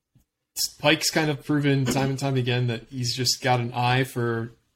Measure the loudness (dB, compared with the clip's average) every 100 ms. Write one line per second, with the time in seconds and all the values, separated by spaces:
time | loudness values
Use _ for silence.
0 | _ _ _ _ _ -8 -8 0 2 2
1 | 0 0 0 -2 -2 0 2 2 2 0
2 | 0 -2 -2 0 0 0 0 -4 -6 -6
3 | -4 -2 -2 0 0 0 0 0 2 2
4 | 0 -2 -2 -2 -6 -12 _